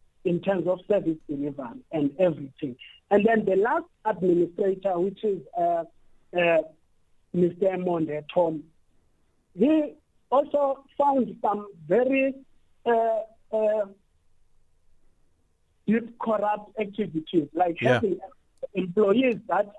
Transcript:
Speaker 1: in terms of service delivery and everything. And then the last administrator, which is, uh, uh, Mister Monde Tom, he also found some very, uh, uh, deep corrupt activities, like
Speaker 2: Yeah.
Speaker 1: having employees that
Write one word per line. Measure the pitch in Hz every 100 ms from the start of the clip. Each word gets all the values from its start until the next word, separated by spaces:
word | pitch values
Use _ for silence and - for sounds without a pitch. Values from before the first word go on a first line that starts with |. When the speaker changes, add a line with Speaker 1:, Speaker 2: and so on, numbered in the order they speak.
| _ _ -
Speaker 1:
in | 175
terms | 180 196 165
of | 180 -
service | 202 160 160 -
delivery | 143 143 139 123 120 -
and | 156 143 143
everything. | 185 143 139 - 135 120 - - _
And | 208
then | 214 226 196
the | 190
last | 220 311 330 _ 214
administrator, | 185 180 175 170 - 196 190 196 175
which | 190 196
is, | 214 190 - 175
uh, | 170 170 160 _ _ _ _ 180
uh, | 170 165 156 - _ _ _ _ _
Mister | 175 175 175 190 185
Monde | 180 170 156 151 151
Tom, | - 170 160 - _ _ _ _ _ _ _ _ 180
he | 247 311 294 - _ _ _
also | 254 294 285 277 269 - -
found | 277 269 226 -
some | 226 208 208 170 151
very, | 196 254 269 269 269 - _ _ _ 240
uh, | 226 226 220 214 _ _
uh, | 220 214 214 202 196 _ _ _ _ _ _ _ _ _ - _ _ _ _ _ _ _ _ -
deep | 220 233 -
corrupt | 226 214 208 208 - -
activities, | 208 - 196 156 156 180 147
like | 160 180 165
Speaker 2:
Yeah. | 120 123
Speaker 1:
having | 208 - - - _ _ -
employees | 190 185 175 202 214 262 214 -
that | 175 202